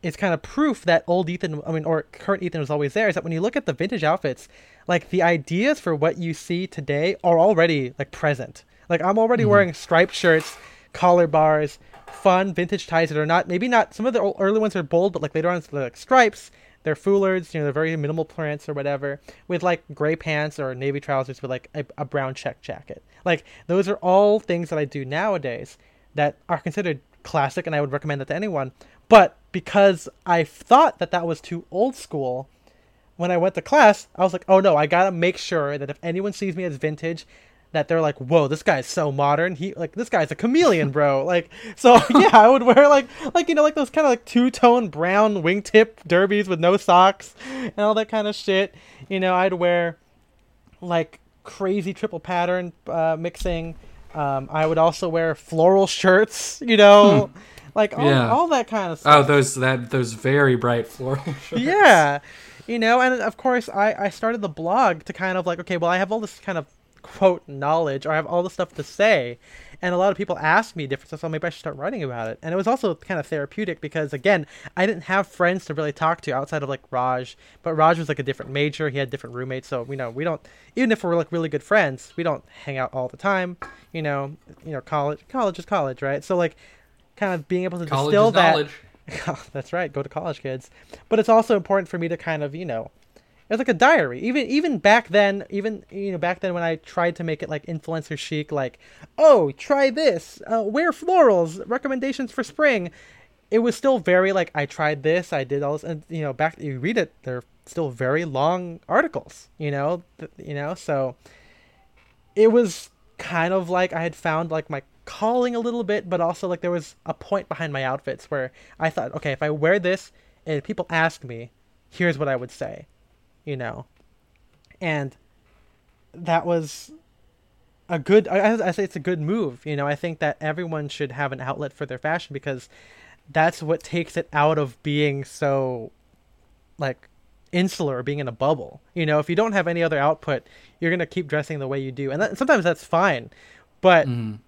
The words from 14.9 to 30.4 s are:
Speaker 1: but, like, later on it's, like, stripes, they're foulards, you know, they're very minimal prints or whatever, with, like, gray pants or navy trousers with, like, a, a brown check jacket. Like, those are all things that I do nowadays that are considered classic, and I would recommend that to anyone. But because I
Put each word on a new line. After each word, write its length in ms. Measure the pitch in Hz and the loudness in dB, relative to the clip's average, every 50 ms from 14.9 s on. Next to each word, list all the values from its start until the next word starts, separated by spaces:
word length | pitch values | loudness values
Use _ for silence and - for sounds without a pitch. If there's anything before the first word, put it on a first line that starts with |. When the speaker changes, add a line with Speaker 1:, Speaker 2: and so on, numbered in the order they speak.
| - 170 180 202 175 | 0 2 2 0 -2
Speaker 1:
but, 80 | 165 | -4
like, 140 | 147 147 _ | -6 -4 _
later 140 | 160 156 175 | -2 -2 -2
on 80 | 180 | -2
it's, 140 | 175 151 - - | -4 -8 -8 -8
like, 240 | 143 131 120 - | -8 -8 -8 -10
stripes, 520 | - - - 262 262 240 214 - - - - _ _ _ _ _ _ _ | -14 -4 2 4 4 4 4 2 -6 -20 -20 _ _ _ _ _ _ _
they're 120 | 160 151 | -6 -6
foulards, 580 | - - 196 196 196 196 190 190 185 170 - - | -4 -2 0 0 0 0 0 -2 -2 -6 -8 -8
you 60 | 165 | -6
know, 60 | 147 | -4
they're 80 | 143 131 | -4 -2
very 200 | 147 160 160 165 | -2 -2 -2 -4
minimal 260 | 160 143 143 156 160 156 | -4 -6 -6 -4 -6 -6
prints 460 | - - - 160 151 151 143 - - | -8 -8 -8 -8 -8 -8 -8 -10 -10
or 40 | 147 | -8
whatever, 460 | 143 139 143 143 135 139 143 139 143 _ - - _ _ _ | -6 -4 -6 -6 -6 -6 -8 -10 -10 _ -20 -20 _ _ _
with, 120 | 180 170 175 | -6 -2 0
like, 200 | 180 175 165 _ _ 151 | -2 -2 -2 _ _ -8
gray 220 | - 151 151 160 | -4 -2 -2 -2
pants 440 | 160 - 160 156 147 151 151 - - | -4 -4 -4 -4 -4 -4 -6 -6 -8
or 140 | 143 131 127 | -8 -8 -8
navy 280 | 127 135 139 139 143 | -6 -6 -4 -4 -6
trousers 400 | - - 139 135 131 127 131 - | -4 -4 -4 -4 -4 -6 -10 -12
with, 100 | - 127 | -10 -8
like, 180 | 127 127 - - _ | -8 -10 -10 -12 _
a, 80 | 156 139 _ - | -12 -12 _ -10
a 80 | - 147 | -12 -12
brown 280 | 127 - 143 135 131 135 | -6 -4 -4 -4 -4 -8
check 280 | - - 139 - _ | -8 -10 -10 -10 _
jacket. 420 | _ - 117 - - _ - - _ _ _ _ _ | _ -16 -14 -14 -14 _ -18 -18 _ _ _ _ _
Like, 180 | 185 170 160 - - - - - | -2 -2 -2 -4 -16 -20 -20 -6
those 220 | - 170 190 196 185 | -2 0 0 0 0
are 80 | 202 | -4
all 420 | - - 180 185 190 202 208 208 220 | -2 0 2 4 6 6 4 4 2
things 300 | - - 175 170 170 151 | 0 -4 -4 -4 -4 -4
that 100 | 170 156 | -4 -4
I 60 | 151 | -4
do 180 | 139 - 147 135 | -4 -6 -10 -10
nowadays 720 | 131 139 156 190 220 196 175 139 131 117 - - - - _ _ _ _ _ _ _ _ | -6 -6 -4 -2 -2 -4 -4 -4 -8 -8 -8 -12 -16 -20 _ _ _ _ _ _ _ _
that 220 | 151 147 147 - _ _ | 0 0 0 -2 _ _
are 120 | - 175 151 | -6 -6 -4
considered 400 | - 175 147 208 202 175 151 139 _ _ _ _ _ | -4 -6 -6 -4 -4 -4 -6 -6 _ _ _ _ _
classic, 440 | - - 156 139 139 - - 170 | -4 -2 -2 -2 0 -2 -6 -6
and 80 | 165 156 | -4 -4
I 60 | 147 | -4
would 100 | 147 139 | -2 -2
recommend 300 | 131 143 - 151 143 139 | -4 -6 -6 -6 -6 -6
that 80 | 135 - | -6 -6
to 60 | 143 | -6
anyone. 360 | 165 208 214 180 147 135 131 _ _ - _ _ _ _ _ | -6 -6 -4 -4 -6 -6 -6 _ _ -20 _ _ _ _ _
But 260 | 220 214 185 - _ _ _ _ | 8 8 8 8 _ _ _ _
because 560 | - 190 - - - 202 196 196 185 160 - - _ _ _ | -10 -10 -10 -2 2 4 4 4 4 0 -6 -18 _ _ _
I 180 | - 175 170 | -2 0 0